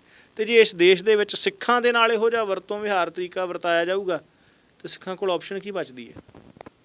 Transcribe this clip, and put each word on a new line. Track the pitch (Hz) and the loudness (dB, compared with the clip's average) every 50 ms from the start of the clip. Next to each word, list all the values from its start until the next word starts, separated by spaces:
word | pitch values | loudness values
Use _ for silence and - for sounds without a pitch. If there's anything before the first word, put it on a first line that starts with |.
| _ _ _ - _ _ _ | _ _ _ -20 _ _ _
ਤੇ | - 220 | -6 -4
ਜੇ | 214 233 226 | 2 6 6
ਇਸ | 220 214 - | 6 4 4
ਦੇਸ਼ | 170 175 180 190 175 180 | 4 6 6 6 4 4
ਦੇ | 220 214 | 2 2
ਵਿੱਚ | 208 208 202 - | 2 2 -2 -2
ਸਿੱਖਾਂ | - - 202 196 - - - 240 240 233 | -2 -2 -4 -4 -4 0 0 0 2 2
ਦੇ | 240 240 | 2 2
ਨਾਲ | 233 233 226 233 | 4 2 2 2
ਇਹੋ | 208 220 233 | 2 0 0
ਜਿਹਾ | 233 233 220 | 0 0 -2
ਵਰਤੋਂ | 196 190 185 180 - 208 208 | -2 -4 -6 -4 -8 -8 -6
ਵਿਹਾਰ | 214 208 202 185 170 165 | -4 -2 -2 -2 -2 -2
ਤਰੀਕਾ | 160 180 180 175 - 190 185 | -4 -8 -10 -8 -6 -6 -6
ਵਰਤਾਇਆ | 175 180 170 - 175 170 165 170 | -6 -6 -6 -2 0 0 0 0
ਜਾਊਗਾ, | 175 185 196 202 185 170 147 - _ _ _ _ _ _ _ _ _ _ _ - | 0 -2 -4 -2 -4 -4 -6 -6 _ _ _ _ _ _ _ _ _ _ _ -12
ਤੇ | 175 | -12
ਸਿੱਖਾਂ | - - - 190 185 | -12 -12 -10 -12 -10
ਕੋਲ | 175 202 190 | -6 -2 -2
ਆਪਸ਼ਨ | 175 160 - - 196 190 | -2 -2 -4 -8 -12 -10
ਕੀ | 180 202 | -10 -8
ਬਚਦੀ | 196 180 151 131 127 127 117 - - | -8 -8 -8 -8 -10 -18 -18 -18 -18
ਹੈ? | - - _ - - - - - - - - _ _ _ | -20 -20 _ -20 -20 -20 -20 -20 -20 -20 -20 _ _ _